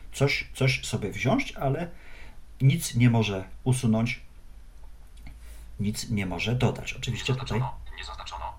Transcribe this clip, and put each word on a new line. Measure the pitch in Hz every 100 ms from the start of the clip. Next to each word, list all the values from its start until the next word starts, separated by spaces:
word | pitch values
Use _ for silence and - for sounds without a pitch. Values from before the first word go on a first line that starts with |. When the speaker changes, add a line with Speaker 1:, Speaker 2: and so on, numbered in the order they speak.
| -
Speaker 1:
coś, | - 143 - -
coś | - 131 - -
sobie | 101 95
wziąć, | 101 117 269 -
ale | - 139 151 175 - - - - - - -
nic | 135 170 -
nie | 117 120
może | 113 104 95 92 -
usunąć, | 131 127 113 110 113 - - - - - - - - - - - - - - - - -
nic | 104 107 -
nie | 104 92
może | 85 -
dodać. | 127 110 - -
Oczywiście | - - 104 -
Speaker 2:
Nie | 127
zaznaczono. | - 107 127 -
Speaker 1:
tutaj, | - -
Speaker 2:
Nie |
zaznaczono. | - - - - 87